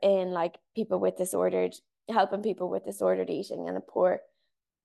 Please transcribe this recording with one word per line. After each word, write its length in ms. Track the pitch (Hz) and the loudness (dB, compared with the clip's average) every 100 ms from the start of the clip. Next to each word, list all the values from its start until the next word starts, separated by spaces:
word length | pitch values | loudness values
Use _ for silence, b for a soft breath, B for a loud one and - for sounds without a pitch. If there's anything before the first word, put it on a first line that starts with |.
in, 300 | 196 196 185 | 4 4 2
like, 260 | 180 170 - _ - | -2 -2 -4 _ -6
people 240 | 220 185 | -2 0
with 160 | 190 185 | 0 0
disordered, 580 | 185 190 180 180 180 - _ _ - | -2 0 2 2 -2 -4 _ _ -2
helping 320 | 226 202 202 | 2 2 0
people 260 | 214 185 180 | -4 -4 -4
with 160 | 190 | -4
disordered 460 | 190 196 190 185 185 | -6 -2 0 0 0
eating 380 | 160 196 - 170 | -4 -6 -8 -6
and 80 | 185 | -8
a 40 | |
poor 400 | - - 180 - - _ _ _ _ _ | -4 2 2 2 -6 _ _ _ _ _